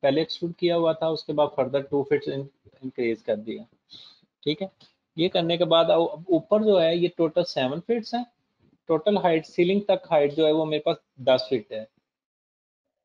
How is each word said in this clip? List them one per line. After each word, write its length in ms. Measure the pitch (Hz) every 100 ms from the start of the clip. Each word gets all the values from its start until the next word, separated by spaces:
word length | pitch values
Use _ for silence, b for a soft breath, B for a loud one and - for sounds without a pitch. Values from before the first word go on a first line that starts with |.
पहले 200 | 139 143
extrude 320 | 160 - 170
किया 220 | 170 175 170
हुआ 180 | 165
था, 140 | 160 160
उसके 220 | 156 -
बाद 240 | 151 147 -
further 300 | 127 139 135
two 120 | 143
फीट 200 | 135 143 147
in-, 200 | 139 139 _ _ _
increase 380 | 131 - 117 110
कर 140 | - 107
दिया। 280 | 110 107 110 _ _ B B B _ _
ठीक 200 | 147 156
है, 80 | 190 _ b b _ -
ये 120 | 180
करने 280 | 185 165 170
के 60 | 170
बाद 240 | 165 160
अब 340 | 165 170 151 170
ऊपर 340 | 160 - 214
जो 140 | 214 190
है 180 | 165 175
ये 100 | 170 -
total 280 | 165 165 170
seven 340 | - 127 156
fits 340 | 170 233 220
है, 100 | 240 247 _ _ _ _ _ -
total 280 | 160 208 202
height 260 | 175 160 -
ceiling 340 | - 175 202
तक 200 | 202 190 -
height 220 | 160 143
जो 120 | 147 156
है 60 |
वो 120 | 156
मेरे 180 | 156 151 170
पास 100 | 160 _ -
दस 260 | 127 127 -
feet 220 | 123 -
है। 100 | 110 110 _ _ _ _ _ _ _ _ _ _ _